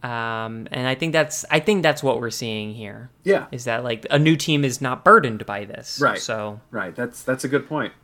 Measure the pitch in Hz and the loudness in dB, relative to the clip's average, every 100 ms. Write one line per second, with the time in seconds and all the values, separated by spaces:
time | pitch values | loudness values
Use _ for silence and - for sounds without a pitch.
0 | 127 117 117 113 113 113 113 131 127 131 | -6 -4 -4 -4 -6 -8 -8 -4 -2 0
1 | 165 160 147 - - 160 156 202 156 147 | 0 2 0 -2 0 2 4 4 4 2
2 | 139 117 120 - 120 107 107 107 107 104 | 2 0 -2 -6 -6 -6 -6 -10 -14 -14
3 | 120 _ 180 190 - 131 120 113 123 113 | -18 _ 0 0 0 -10 -4 -4 -2 -6
4 | - 143 151 160 - 151 139 120 135 127 | 0 4 6 4 2 2 2 0 -4 2
5 | - 220 139 110 107 101 104 113 - - | 8 8 6 -4 -6 -8 -8 -12 -12 0
6 | 143 101 - 110 107 107 _ 113 92 82 | 0 0 -4 -4 -4 -8 _ -8 -8 -6
7 | 120 - - 131 - 139 139 151 113 - | -8 -8 -6 -4 0 -2 -2 -6 -6 -10